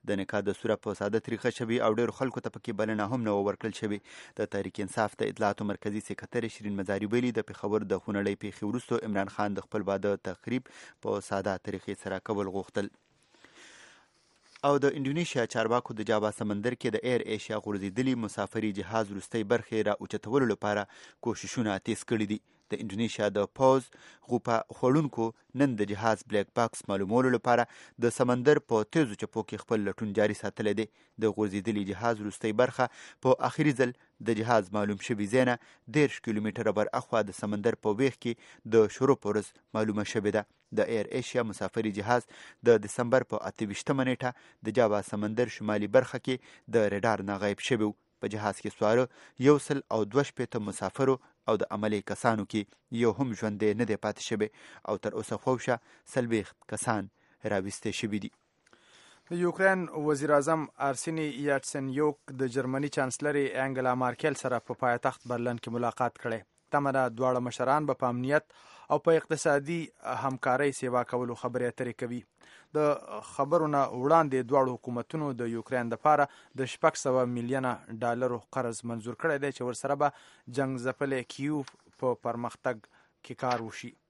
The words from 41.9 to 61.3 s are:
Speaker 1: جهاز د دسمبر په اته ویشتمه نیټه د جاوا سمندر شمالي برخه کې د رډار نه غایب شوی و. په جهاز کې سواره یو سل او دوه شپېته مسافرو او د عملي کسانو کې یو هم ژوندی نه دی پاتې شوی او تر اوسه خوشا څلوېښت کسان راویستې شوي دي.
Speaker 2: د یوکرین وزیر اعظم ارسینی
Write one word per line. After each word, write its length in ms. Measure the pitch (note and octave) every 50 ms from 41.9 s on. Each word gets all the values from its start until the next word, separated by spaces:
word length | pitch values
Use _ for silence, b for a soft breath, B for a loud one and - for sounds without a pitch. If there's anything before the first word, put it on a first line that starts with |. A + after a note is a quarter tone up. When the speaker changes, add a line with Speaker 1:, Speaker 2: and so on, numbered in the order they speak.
| F#2+
Speaker 1:
جهاز 280 | G#2 G2+ A2+ B2 B2 - B B B B B B B -
د 140 | A#2 A#2 G#2+ G#2
دسمبر 380 | G2+ - - B2 A#2+ A#2+ B2+ B2 _ A2
په 60 | G#2 - F#2+
اته 180 | - - A2+ G2+
ویشتمه 360 | G2 - - - C#3+ C3+ C3
نیټه 580 | B2+ B2+ - C3+ B2 B2 - - - _ _ -
د 80 | A2 G#2
جاوا 220 | B2 A#2+ G#2+ G#2 G#2 G2 -
سمندر 440 | - G#2 G#2+ G#2+ A2 A#2 B2 A#2 -
شمالي 300 | - G#2+ G#2+ G#2+ G#2 G#2 G#2 G#2+
برخه 220 | C3 A#2+ - - A#2+ -
کې 100 | - C3 B2 B B B B B - G#2+
د 160 | A#2 G#2+ G2+ G2+
رډار 300 | G2+ F#2+ A#2 G#2+ G2 G2 G2
نه 80 | G2+ F#2+ G#2
غایب 200 | G2+ G#2 - -
شوی 180 | - C3 G#2+ G#2+
و. 80 | G#2+ G#2 _ _ _ _ _
په 100 | - G#2 G2+
جهاز 260 | G#2+ G#2+ G#2 G2 -
کې 140 | - G#2+ - -
سواره 260 | A2 G#2 A2+ B2 B2+ A#2+ B B B B B - B2+
یو 100 | C#3 D3 C#3 -
سل 120 | - D3 C#3 - _ A2
او 40 | A2 G#2
دوه 200 | G2+ A2 C#3 C#3+ -
شپېته 340 | _ - B2 - - A#2 G#2 G#2
مسافرو 460 | G2 - G2+ F#2+ - - C3+ C3 C3 B2+ b b b _ _
او 80 | - A2 G2
د 80 | - - -
عملي 240 | G#2 G#2 G#2+ G#2+ G2+ - -
کسانو 340 | G2 - - B2 A2+ G#2+ G2
کې 560 | - - G#2+ G2+ _ - _ _ _ A#2+ A#2 A#2+
یو 80 | A2+ G#2 B2
هم 180 | C#3 B2 G#2+ -
ژوندی 280 | A2+ G#2+ G#2 F#2+ G#2+ G#2+ G2+
نه 140 | A2 A#2+ A2+
دی 60 | G#2+ - -
پاتې 160 | G#2+ G#2 - - -
شوی 200 | A#2 G#2 G#2+ G#2+ B B B B B B B -
او 80 | G#2+
تر 200 | F#2 - G#2+ - A2
اوسه 180 | A2 - A#2 G2+ -
خوشا 320 | C3 C3 A#2+ - - B2 A#2 b b b b b - -
څلوېښت 560 | C3+ B2 A#2 A2+ A2 F#2+ - - _ _ - A2
کسان 360 | G#2+ - B2 A2+ G#2 G2+ G2 b b b b b b -
راویستې 480 | G#2+ G#2 G2 F#2+ G2+ - - - A2+ G2 -
شوي 200 | - G#2+ G#2 G#2 F#2+
دي. 60 | - _ _ _ _ _ _ _ b b b b b b b b b b b b _
Speaker 2:
د 120 | - F3 F3+
یوکرین 420 | F3 E3+ F3 F#3+ F#3+ F#3+ F#3 F3 D3+ - D#3 D3 D3+
وزیر 260 | D3+ C3+ D3 D3 D3+ C#3+
اعظم 280 | C3+ D#3 D#3+ D#3 D3 - _ - C3+ C#3
ارسینی 400 | C3+ - - E3 D#3+ D#3+ D#3 D3+